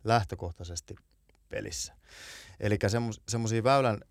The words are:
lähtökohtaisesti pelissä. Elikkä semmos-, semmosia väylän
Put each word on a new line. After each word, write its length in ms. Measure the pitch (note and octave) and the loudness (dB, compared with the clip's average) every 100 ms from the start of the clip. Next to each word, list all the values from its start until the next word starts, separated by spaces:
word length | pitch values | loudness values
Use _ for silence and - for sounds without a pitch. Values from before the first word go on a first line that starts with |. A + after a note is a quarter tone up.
lähtökohtaisesti 920 | A2 A2+ G#2 F2+ F2+ - E2+ E2+ - - _ _ _ _ - | 2 2 2 -6 -8 -10 -10 -12 -12 -16 _ _ _ _ -10
pelissä. 460 | - D#3 - - - _ - - - - - | -8 -8 -8 -10 -14 _ -20 -18 -18 -18 -4
Elikkä 280 | G#2 G#2 G2+ | 0 2 2
semmos-, 340 | A#2 A#2 G#2+ - | 2 -2 -6 -6
semmosia 360 | A#2 A2+ A2+ | -4 0 2
väylän 360 | A2+ C#3 C3 G#2 - | 4 6 4 0 -4